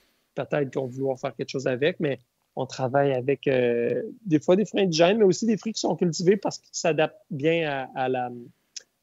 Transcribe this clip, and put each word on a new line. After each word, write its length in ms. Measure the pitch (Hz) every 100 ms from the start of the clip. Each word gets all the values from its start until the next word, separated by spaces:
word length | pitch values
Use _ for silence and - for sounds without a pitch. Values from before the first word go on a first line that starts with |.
| _ _ _
peut-être 380 | - 135 151 135
qu'on 140 | 143 131
va 60 |
vouloir 280 | 127 135 131
faire 140 | 139 -
quelque 140 | 139
chose 160 | 143 135
avec, 340 | 127 151 180
mais 180 | 156 131 _ _ _ -
on 100 | 131
travaille 460 | - 131 139 143
avec, 340 | 131 127 139 -
euh, 560 | 131 123 120 117 - - - 202
des 140 | 151
fois 160 | - 185
des 80 |
fruits 180 | 202 -
indigènes, 360 | 196 156 170 226
mais 60 |
aussi 220 | 196 175 226
des 100 | 214
fruits 160 | 226
qui 80 | -
sont 140 | -
cultivés 420 | 170 180 151 175 208
parce 220 | - -
qu'ils 160 | _
s'adaptent 500 | - 175 160 156 - _
bien 400 | 151 151 165 156
à, 180 | 135 127
à 140 | 135 131
la, 220 | 127 123 123 120 _ _ - - _